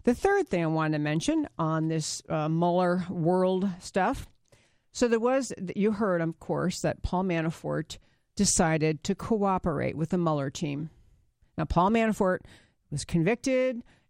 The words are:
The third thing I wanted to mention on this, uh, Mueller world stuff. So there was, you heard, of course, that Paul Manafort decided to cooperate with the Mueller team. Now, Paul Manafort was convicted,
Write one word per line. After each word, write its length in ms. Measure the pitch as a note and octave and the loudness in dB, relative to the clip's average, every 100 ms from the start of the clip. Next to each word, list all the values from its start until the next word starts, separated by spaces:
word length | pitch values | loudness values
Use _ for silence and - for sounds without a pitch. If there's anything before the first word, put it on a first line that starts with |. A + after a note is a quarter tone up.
The 120 | A#3+ A#3+ | 0 2
third 340 | G4 G4+ D#4+ | 2 2 2
thing 140 | F3+ | 0
I 40 | D#3+ | 0
wanted 300 | D#3+ D#3 D3+ | 0 0 0
to 60 | |
mention 440 | D3 D#3+ C#4+ D#4+ - - | 0 0 0 0 -2 -2
on 300 | D#3+ D#3+ D#3+ | -2 0 0
this, 340 | D#3+ - - - | -2 -4 -8 -4
uh, 220 | D#3+ D3+ | -2 0
Mueller 560 | E3 F3 F3+ F3+ F3+ F3 | 2 2 2 2 0 -2
world 600 | F3 D#3+ F#3 F#3 F#3 G3 F3 | -2 2 4 2 2 -2 -4
stuff. 480 | - G3+ F#3+ C4+ - _ _ _ _ _ _ | -4 0 0 0 -8 _ _ _ _ _ _
So 160 | - A#3+ | -2 2
there 120 | A3+ | 2
was, 340 | A#3+ C4+ A#3+ - F3+ G#3+ | 2 0 -2 -8 -8 0
you 180 | G#3 | 0
heard, 260 | G3+ G#3+ F3 | 2 0 0
of 200 | E3 - | -2 -4
course, 420 | - D3 E3+ - | -4 -2 -2 -2
that 220 | E3 - | -4 -4
Paul 200 | - F3+ | -4 -2
Manafort 760 | F#3+ E3 D#3+ - D3+ D3+ D#3+ - - _ _ - | 0 0 -2 -4 -6 -6 -6 -12 -18 _ _ 0
decided 680 | G3 - E3 D#3+ D#3 D#3 | 2 4 2 2 0 0
to 100 | - | -4
cooperate 800 | F#3+ - A3 G3 F#3 F3+ C#3+ C3 - | -6 -2 0 0 0 -2 -2 -2 -4
with 140 | D#3+ | -2
the 80 | F#3 | 0
Mueller 320 | E3 D3+ C#3 | 0 0 -2
team. 400 | - D3+ C#3+ D#3+ - _ _ _ _ _ - | -4 -6 -6 -8 -14 _ _ _ _ _ -6
Now, 80 | D3+ | -2
Paul 260 | E3+ F#3+ | 2 4
Manafort 480 | A3+ A3 G3+ F#3+ F#3 - - _ _ _ | 4 2 2 0 0 -6 -20 _ _ _
was 160 | D3 - | -10 -2
convicted, 800 | E3 E3 A#3+ C4+ B3+ C4 A#3 - _ _ | 2 2 2 0 0 0 -2 -10 _ _